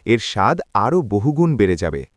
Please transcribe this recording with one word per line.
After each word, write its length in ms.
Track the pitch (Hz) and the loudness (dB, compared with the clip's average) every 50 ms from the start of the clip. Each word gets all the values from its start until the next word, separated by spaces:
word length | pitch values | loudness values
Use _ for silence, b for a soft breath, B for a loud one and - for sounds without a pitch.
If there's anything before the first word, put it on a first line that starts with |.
| b | b
এর 140 | - 113 117 | 0 0 0
স্বাদ 380 | - - - 104 95 117 170 175 - - - | 0 -4 -2 0 0 0 0 -2 -4 -4 -2
আরও 260 | 101 104 127 160 185 | 0 0 2 0 0
বহুগুণ 500 | 151 104 101 101 104 147 151 147 170 165 151 | 0 0 -2 0 0 0 0 2 2 2 2
বেড়ে 200 | 110 101 92 90 | 2 2 2 2
যাবে। 240 | 78 87 82 76 71 65 - _ | 0 -2 -4 -4 -6 -10 -12 _